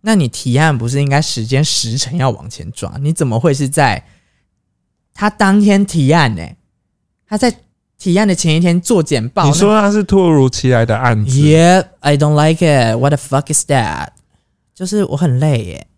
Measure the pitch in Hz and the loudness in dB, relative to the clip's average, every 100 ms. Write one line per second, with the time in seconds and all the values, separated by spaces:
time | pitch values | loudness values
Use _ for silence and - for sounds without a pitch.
0 | 214 214 127 - 131 123 160 131 117 139 | 2 0 0 -4 -2 2 2 0 -2 -2
1 | 143 139 156 - 113 135 151 - 113 123 | 0 0 -2 -6 -2 -2 0 -2 -4 -6
2 | 120 170 131 - 95 - 95 - - 104 | -6 -4 -4 -4 -12 -14 -14 -12 -12 -6
3 | 143 165 139 113 160 139 139 151 135 87 | -4 -2 -2 0 0 0 -2 0 0 0
4 | _ _ _ _ _ _ _ _ _ _ | _ _ _ _ _ _ _ _ _ _
5 | _ - 208 - 196 202 208 196 196 165 | _ -4 -4 0 2 4 4 4 2 0
6 | 135 165 135 92 82 - _ _ _ _ | 2 4 2 -2 -10 -16 _ _ _ _
7 | _ _ _ 214 247 - _ _ _ _ | _ _ _ -2 -2 -2 _ _ _ _
8 | 190 180 214 180 165 156 175 175 - 214 | -2 0 0 0 0 2 2 0 0 0
9 | 147 135 117 - 156 156 - 214 202 214 | 0 -4 -4 0 0 2 2 2 2 0
10 | 190 196 180 151 131 - 131 120 117 110 | 0 2 2 2 2 0 0 0 0 0
11 | 127 110 107 131 151 156 170 185 - _ | 0 0 0 2 4 4 4 2 0 _
12 | 143 147 147 147 156 160 165 139 113 117 | -2 0 2 2 2 2 2 2 2 0
13 | 139 147 - 135 - 151 - 139 107 76 | 0 -2 -2 -4 -2 -6 -2 -2 -2 -6
14 | 73 _ _ _ _ _ _ _ 185 208 | -12 _ _ _ _ _ _ _ -6 -4
15 | 196 143 165 127 156 123 87 - - | -2 -2 0 0 0 -2 -4 -14 -20